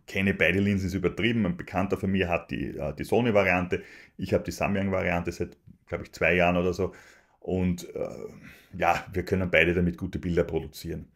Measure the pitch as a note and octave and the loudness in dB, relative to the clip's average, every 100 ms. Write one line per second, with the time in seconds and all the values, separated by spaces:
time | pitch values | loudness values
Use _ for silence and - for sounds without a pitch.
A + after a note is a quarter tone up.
0 | - G2 G2 F#2+ D#2+ F#2 G2+ G2+ F#2+ F#2+ | -8 -2 0 2 2 4 2 0 -2 -2
1 | F2 - G#2+ A#2 F#2+ F2 - F2+ F#2+ F#2+ | -2 0 0 2 0 -2 -6 -4 -2 -2
2 | F#2+ F#2+ F2 E2 - A1 C#2 - D2+ D2 | 0 0 0 -2 -4 -6 -6 -6 -6 -6
3 | D2+ G2+ A#2+ G2+ F#2 F2+ F2 F2+ - - | 0 2 4 4 4 2 0 -4 -6 -20
4 | - - - F#2 - - D#2 G2+ G2 F#2 | -20 -10 -2 0 0 -2 -2 0 0 0
5 | F2+ F2 F2 - F2 - - - - E2 | 0 0 -2 -4 -8 -8 -20 -20 -10 -10
6 | - - D#2+ F2+ F2 F2+ F2+ F2 F2+ - | -10 0 4 6 6 4 2 0 -4 -6
7 | - - _ _ - F2+ F2+ F2 - - | -20 -20 _ _ -4 0 0 0 -6 -8
8 | - - - - - - - F2+ E2+ E2+ | -8 -8 -12 -14 -20 -20 -16 -2 0 0
9 | - F#2 F2 F#2 F2+ E2+ E2+ F2 F2 E2+ | -2 -6 -2 0 4 4 6 4 2 0
10 | F#2+ D#2 F2 E2+ E2 D#2+ D2 - E2 D#2+ | -6 -6 0 0 0 -2 -6 -12 -10 -10
11 | - | -12